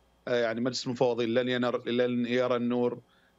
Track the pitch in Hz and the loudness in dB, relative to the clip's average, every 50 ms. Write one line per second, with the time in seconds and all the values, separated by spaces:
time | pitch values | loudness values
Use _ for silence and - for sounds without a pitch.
0 | _ _ _ _ _ 131 123 120 117 113 113 117 123 131 123 - - 135 117 - | _ _ _ _ _ -2 0 0 0 0 -2 -2 -2 -2 -4 -4 -6 -6 0 2
1 | 131 123 117 117 120 113 113 127 123 127 127 123 123 120 123 120 - 120 117 123 | 2 2 2 0 0 2 2 0 0 0 0 0 0 0 -2 -2 -2 -2 0 2
2 | 123 123 123 120 120 117 123 127 123 123 123 120 120 120 123 123 123 123 120 120 | 2 2 0 -2 -2 0 0 2 2 2 0 0 0 0 0 0 0 0 -2 -4
3 | - _ _ _ _ _ _ | -10 _ _ _ _ _ _